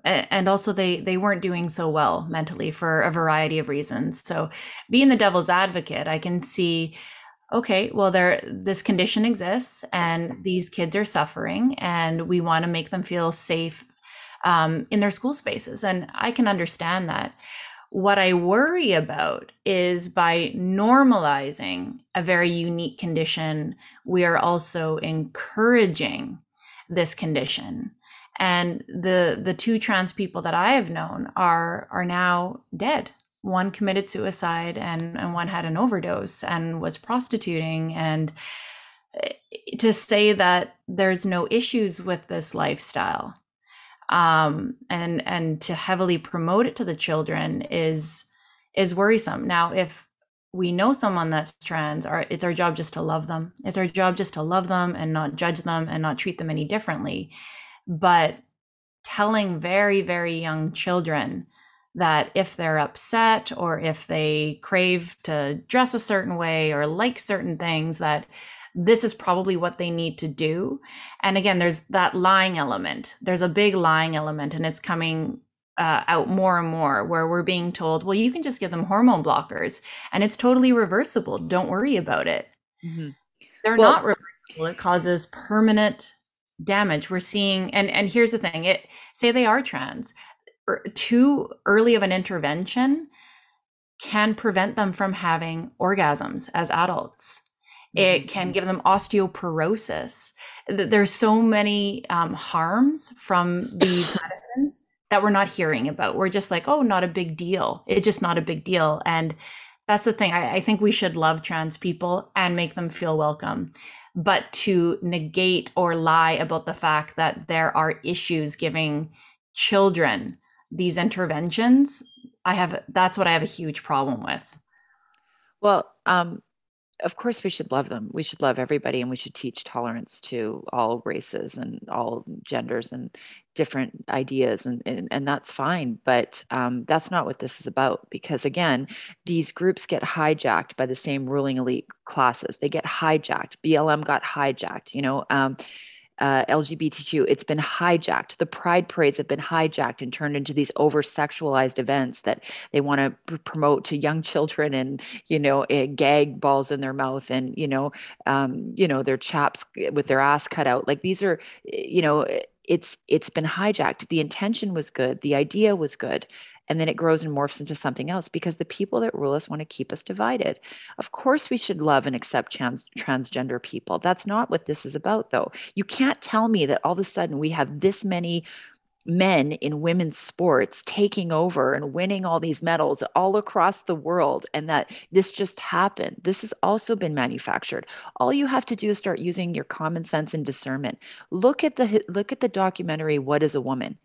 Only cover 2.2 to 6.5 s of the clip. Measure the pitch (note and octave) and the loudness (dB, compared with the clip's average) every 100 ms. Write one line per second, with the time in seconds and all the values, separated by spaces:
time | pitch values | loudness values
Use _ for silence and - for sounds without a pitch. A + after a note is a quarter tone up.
2.2 | E3 D#3+ D#3+ - D#3+ D#3 E3+ D#3+ E3+ E3 | -2 -4 -4 -4 -6 -2 0 2 2 2
3.2 | D#3+ D#3 D#3 D#3+ D3 C#3+ D3 - D3 E3 | 2 2 2 0 -2 -4 -4 -4 -4 -6
4.2 | - E3+ D#3 - - - - A#3+ C#4 A#3 | -6 -4 -4 -8 -14 -16 0 6 6 8
5.2 | G#3 F3+ E3 F3+ F#3+ F3 D#3 D3 D#3 D#3 | 6 4 4 2 2 0 -4 -6 -2 -2
6.2 | F3 F3 D#3+ | -2 -4 -4